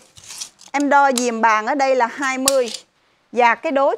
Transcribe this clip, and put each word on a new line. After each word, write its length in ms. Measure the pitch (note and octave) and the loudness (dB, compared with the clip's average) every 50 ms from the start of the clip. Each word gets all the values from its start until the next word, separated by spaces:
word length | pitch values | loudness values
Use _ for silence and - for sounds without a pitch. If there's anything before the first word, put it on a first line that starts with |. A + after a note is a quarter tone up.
| - _ _ - - - - - - - _ _ - - | -16 _ _ -20 -20 -20 -16 -16 -16 -18 _ _ -20 -8
Em 180 | - C#4 C#4+ C#4 | -4 -2 0 2
đo 220 | C#4+ C#4+ C#4 C#4 | 4 4 4 4
diềm 300 | C4 A#3+ B3+ A#3+ A3+ A3+ | 2 0 0 -2 -2 0
bàn 240 | A3 A3+ G#3+ G#3+ G#3+ | 2 2 2 2 0
ở 100 | A#3 D4+ | -2 -2
đây 200 | C#4 C4+ C4+ C4+ | 0 0 0 2
là 120 | B3+ A#3 | 2 0
hai 300 | A#3+ - - C#4+ C4 C4 | -2 -2 -6 -6 -6 -4
mươi. 340 | C4 C4 C4 C#4 C4+ B3 A3 - - - _ _ _ _ _ _ _ _ _ | -2 -2 0 0 0 -2 -2 -8 -14 -18 _ _ _ _ _ _ _ _ _
Và 240 | - A3+ A#3+ A#3+ A3+ | 0 2 2 2 2
cái 160 | - - D#4+ | 0 -2 -4
đố 240 | C4+ C#4 C#4 D4+ F#4+ | -2 0 0 0 -2